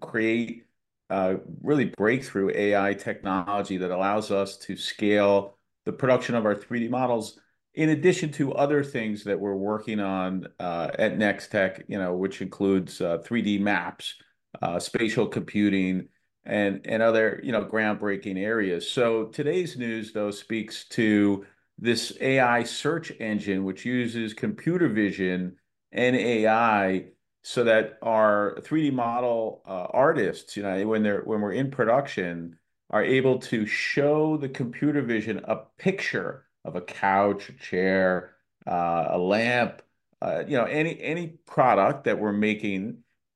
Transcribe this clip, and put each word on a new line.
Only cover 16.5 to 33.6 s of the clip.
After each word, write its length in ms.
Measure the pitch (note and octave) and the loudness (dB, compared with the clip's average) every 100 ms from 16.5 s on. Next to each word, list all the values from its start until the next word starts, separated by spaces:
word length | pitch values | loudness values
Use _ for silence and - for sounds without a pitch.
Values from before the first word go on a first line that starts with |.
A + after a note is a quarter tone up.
| G#2+ G2+ G2 G#2+ | 0 0 0 -2
and 160 | A2 | 2
other, 360 | A2+ A2+ A2 - | 4 4 2 0
you 80 | C3+ | -2
know, 100 | A2+ | -4
groundbreaking 760 | G#2 A2 G#2+ G2 G#2 G2 G#2 F#2 | -2 -2 -2 -2 -4 -4 -4 -4
areas. 480 | G#2 A2+ G2 E2+ - | -2 0 0 -2 -4
So 340 | - A#2 A2+ A2 | 0 0 0 -4
today's 520 | - D3 F3+ F3 B2+ | -4 -2 -2 -4 -6
news, 340 | A#2 A2 G#2+ | -6 -6 -6
though, 200 | G#2+ G#2 | -4 -4
speaks 540 | G2+ - A2+ G#2+ - - | -6 -6 -6 -6 -12 -8
to 560 | - A2 G#2 G2+ G2 - _ _ - | 0 4 6 4 2 -4 _ _ -4
this 380 | A2+ A2 - - | -2 0 -2 -4
A 180 | C3 C3+ | 0 4
I 240 | B2 A#2+ | 4 2
search 480 | A#2 - D3 E3 D#3+ - | 0 -4 -2 -4 -6 -8
engine, 460 | A2 G#2 G#2 F#2+ F#2+ | -4 -2 0 -2 -2
which 180 | F#2 | -4
uses 500 | A#2+ B2 A#2 A#2 A2 | -4 -2 -2 -4 -6
computer 540 | A2 A2+ G#2 D#3+ F3+ D#3 | -4 -6 -2 -2 2 2
vision 720 | G#2+ G2+ G2 F#2 F#2 F2+ F#2 _ _ _ | 2 0 0 -2 -2 -4 -8 _ _ _
and 240 | - B2 B2+ | 0 2 4
A 320 | A2 A#2 A2 | 2 2 4
I 600 | A2 A#2 G#2 F#2+ F#2 - _ _ _ | 4 4 4 2 0 -4 _ _ _
so 220 | - B2+ A2+ | -6 0 4
that 320 | A2 A2 - | 4 4 -4
our 560 | A#2 A2 G#2+ G#2 G2+ - | 0 4 6 4 0 -4
three 200 | - D#3 | -4 0
D 80 | D3 | 0
model, 720 | B2+ A#2+ A#2+ B2 A#2 A2 - - | 0 -2 -2 0 0 -2 -6 -10
uh, 200 | F#2+ F2 | -8 -2
artists, 640 | - C#3+ D#3 F#2+ E2 - G#2 | 4 4 4 0 -2 -10 -8
you 80 | |
know, 240 | G2+ F#2+ G#2 | -4 -2 0
when 160 | A2 | 0
they're, 160 | G#2+ G2+ | 2 0
when 180 | - G#2+ | -2 -2
we're 100 | G#2 | -2
in 180 | G2 C#3 | -2 -4
production, 880 | C3+ A2+ B2+ C#3 - F2+ E2+ E2+ - _ _ _ | 0 2 2 0 -4 -4 -6 -10 -16 _ _ _
are 120 | G#2+ | 0
able 360 | F2+ C3 C3 B2+ | 4 4 4 0
to 260 | - A#2 | 0 -2